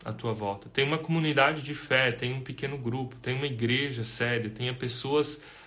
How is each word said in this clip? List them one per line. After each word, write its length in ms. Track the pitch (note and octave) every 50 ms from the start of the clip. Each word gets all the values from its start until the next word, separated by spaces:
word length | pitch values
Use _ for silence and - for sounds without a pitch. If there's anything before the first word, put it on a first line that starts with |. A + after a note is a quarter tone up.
| -
à 80 | A2
tua 220 | A2 - - A2+ G#2+
volta. 340 | G#2+ G#2 G2+ G2+ - - A2+
Tenha 180 | - C3+ C#3
uma 120 | C#3+ D#3+ D#3+
comunidade 640 | D#3+ E3 D#3+ E3 D#3 D3+ C#3+ C#3 C3+ D3+ D#3 D3+
de 120 | C3 D3 C#3+
fé, 380 | - - - C3 C3 C3 B2
tenha 240 | A#2 - B2 B2 C3
um 40 | C3+
pequeno 360 | C3 - C3 - C#3+ C3+ C#3+
grupo, 400 | C3+ A#2+ A#2 B2 C3+ C3 A#2+ -
tenha 200 | - - B2+ B2+
uma 100 | C3+ C#3+
igreja 580 | C#3 B2 A2+ A#2 A#2 B2+ C3+ C#3+ C#3 B2 A#2 A2
séria, 460 | - - - A#2+ A#2+ A#2+ A2+ G#2+ G#2+
tenha 240 | G#2+ - B2 B2+ B2
pessoas 680 | - B2+ A#2+ - - - C3+ D3 D3+ D3 D3 - - - - - - -